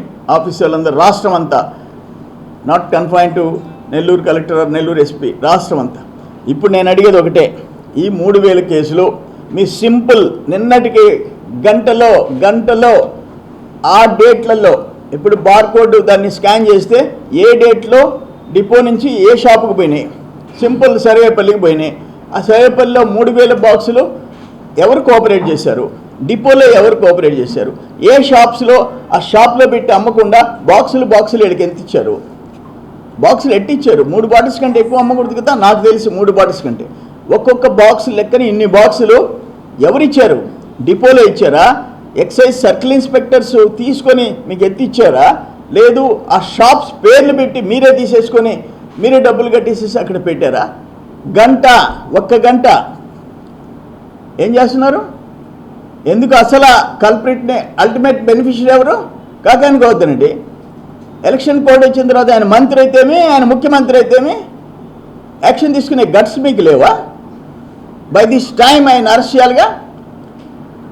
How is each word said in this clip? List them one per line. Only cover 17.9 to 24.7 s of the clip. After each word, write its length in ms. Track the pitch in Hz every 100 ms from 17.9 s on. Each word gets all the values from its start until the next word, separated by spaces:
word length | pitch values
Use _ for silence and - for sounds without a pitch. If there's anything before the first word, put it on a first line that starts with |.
| 254 302 - - - -
డిపో 280 | 175 202 240
నుంచి 520 | 240 233 277 220 196
ఏ 20 | 240
షాపుకు 380 | 247 226 220
పోయినాయి, 380 | 185 165 147 - - - - - -
సింపుల్ 400 | 240 247 262 226
సర్వేపల్లికి 600 | 226 226 226 226 196 208
పోయినాయి. 380 | 175 156 156 - - - - 196
ఆ 60 |
సర్వేపల్లిలో 640 | 208 220 247 247 240 247 220
మూడు 260 | 202 240
వేల 220 | 240 240
బాక్సులు 580 | 220 214 214 233 240 339 - - - - - -